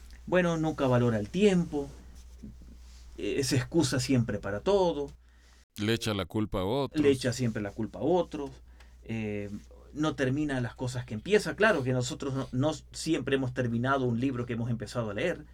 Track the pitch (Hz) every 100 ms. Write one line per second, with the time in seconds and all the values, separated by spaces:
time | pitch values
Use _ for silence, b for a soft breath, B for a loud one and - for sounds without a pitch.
0 | b b - 175 175 165 156 151 135 123
1 | 120 113 101 180 208 180 170 147 139 -
2 | - - - - - - - - - -
3 | - - 101 - 131 139 - 170 131 135
4 | 123 131 113 104 98 101 190 202 180 147
5 | 143 - b b b b b - 104 113
6 | 113 101 90 110 110 107 92 131 135 -
7 | 143 135 127 117 120 113 101 - 110 90
8 | 123 180 170 147 139 135 - b b b
9 | - 113 110 104 101 101 - - - 123
10 | 156 135 131 135 151 131 120 - 127 127
11 | 120 107 156 208 185 151 220 165 127 127
12 | 123 147 139 131 127 127 147 151 - -
13 | - 160 131 135 131 127 127 117 127 139
14 | 127 117 135 123 120 117 117 113 - 123
15 | 110 101 165 156 156